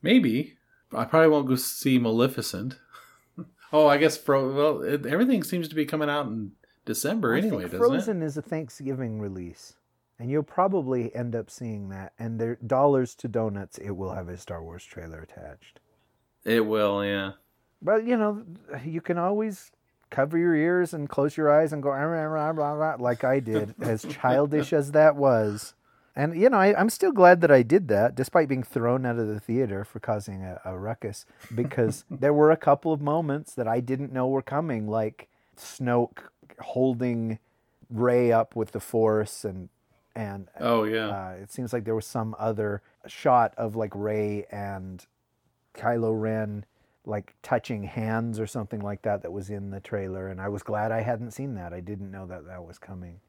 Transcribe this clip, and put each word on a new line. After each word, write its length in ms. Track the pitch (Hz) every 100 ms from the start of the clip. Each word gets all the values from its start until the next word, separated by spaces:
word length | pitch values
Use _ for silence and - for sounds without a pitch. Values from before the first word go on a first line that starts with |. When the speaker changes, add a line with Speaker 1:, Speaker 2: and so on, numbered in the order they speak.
Speaker 1:
Maybe. 540 | 156 247 170 113 151 _ _ _ _
I 120 | 110
probably 240 | - 160 160
won't 180 | 151 135
go 80 | 127
see 420 | - - 139 127
Maleficent. 800 | 120 113 131 127 110 - 117 -
<laughs> 40 | _ - - _ _ - - _ -
Oh, 160 | 151 151
I 80 | 143
guess 200 | 156 147
Fro-, 380 | - 135 131
well, 280 | 135 147 143
it, 220 | 73 147 127
everything 360 | 156 254 240
seems 240 | - 180 160
to 60 |
be 100 | 156
coming 240 | 147 156 151
out 180 | 147 135
in 260 | 110 101 - _ _
December 500 | - 120 139 220 139
Speaker 2:
I 40 | 123
Speaker 1:
anyway, 240 | 214 127
Speaker 2:
think 100 | 90
Speaker 1:
doesn't 120 | 90
it? 40 | 240
Speaker 2:
Frozen 340 | 262 226 190
is 140 | 156 147
a 60 |
Thanksgiving 760 | - 160 143 - 135 135 123 110
release, 560 | 104 95 87 85 - _ _ _ _ _
and 100 | 120
you'll 140 | 147
probably 680 | 143 - 190 190 131 127 117
end 200 | 117 120
up 160 | 117 107
seeing 380 | - 120 107 98
that. 240 | 95 95 _
And 240 | 113 113
there, 180 | 117 120
dollars 520 | 117 131 143 139 127 -
to 120 | 123
donuts, 480 | 113 110 101 95 -
it 120 | 104
will 220 | 92 95
have 160 | 95 87
a 80 | 87
Star 260 | - 85
Wars 220 | 82 87
trailer 360 | - - 82 80
attached. 600 | 80 - 127 143 - _ _ _ _ _ _ _
Speaker 1:
It 200 | - 113
will, 400 | 110 110 104 101
yeah. 280 | 101 101 95 98 _ _ _ _
Speaker 2:
But, 240 | - 220 226
you 100 | 240
know, 280 | 214 208 220 175 - 139
you 160 | 139 160
can 180 | - 175
always 540 | 180 208 220 190 - _ _ _ _
cover 280 | - 143 165
your 160 | 175
ears 400 | 160 160 180 170
and 140 | 165 143
close 280 | - 147 156
your 140 | 151
eyes 220 | 147 160
and 100 | 151
go, 80 | 143
"Ah, 120 | 135
rah, 200 | 151 165
rah, 280 | 156 156 151
rah, 220 | 160 147
rah," 240 | 151 156 127
like 240 | 123 117
I 160 | 127 135
did, 340 | 113 110 104 -
Speaker 1:
<laughs> 40 |
Speaker 2:
as 240 | 120 110
childish 680 | - 143 127 131 147 151 147
as 200 | 156 143
that 240 | 151 156 143
was. 580 | 139 117 107 104 - _ _ _ _ -
And, 160 | 147
you 140 | 165 226
know, 80 | 233
I, 180 | 190 202
I'm 80 | 208
still 240 | - 381
glad 300 | 254 180 180
that 80 | 165
I 120 | 139
did 260 | 117 170 160
that, 260 | 101 117
despite 340 | 123 131 175 151
being 140 | 131
thrown 420 | 120 135 117 127
out 140 | 127 117
of 100 | 110
the 100 | 107
theater 460 | - 117 127 98
for 160 | 104 113
causing 420 | - 107 101 95
a, 160 | 95 90
a 140 | 92 92
ruckus, 480 | 101 117 110 101 - _ -
because 520 | 113 123 - 113 - -
Speaker 1:
<laughs> 40 |
Speaker 2:
there 220 | 139 139
were 180 | 147 151
a 60 | 160
couple 340 | - 143 165
of 120 | 156
moments 500 | 143 156 160 143 151
that 160 | - 110
I 120 | 120
didn't 340 | 123 131 139
know 120 | 131 127
were 140 | 135
coming, 480 | 131 139 165 120 107
like 400 | 110 110 - - _ _ _
Snoke 600 | - - 127 120 - - - _ _ -
holding 800 | - - 131 120 123 117 113 110 _ _ _ _ _
Rey 420 | 113 123 123 120
up 240 | 113 113 -
with 160 | 110
the 80 | 107
Force, 640 | - 117 110 107 104 -
and, 240 | 107 92 90 _ _ _ _
and 340 | - 107 98 95 -
Speaker 1:
Oh, 260 | 120 117
yeah. 240 | 107 110 107
Speaker 2:
uh, 260 | 101 92 92
it 100 | 101
seems 220 | - 123
like 100 | 123
there 100 | 107
was 120 | 110 -
some 280 | 123 110 107
other 420 | 107 110 107 104 _ _ -
shot 460 | - 151 123 113 -
of, 180 | 113 110
like, 160 | 107
Rey 520 | 98 104 107 104 104 101
and 540 | 101 101 98 92 92 - _ _ _ _ _ _
Kylo 440 | - 113 120 113 110
Ren, 460 | 110 110 107 104 101 _ _ _
like, 300 | - 104 98 _
touching 400 | - 123 - 113
hands 580 | 98 - 110 113 117 110
or 60 | 110
something 340 | 127 104 110
like 220 | 101 101
that 180 | 110 101
that 140 | 85
was 160 | 98 95
in 180 | 101 98
the 120 | 98
trailer, 480 | - 104 95 92 95
and 120 | 92
I 80 | 98
was 140 | 101
glad 300 | - 104 110
I 100 | 113
hadn't 300 | 110 117 120
seen 240 | - 139 110
that. 180 | 87
I 60 | 87
didn't 300 | 90 104 98
know 140 | 95
that 220 | 92 92 80
that 180 | 90
was 140 | 85 90
coming. 420 | - 92 90 87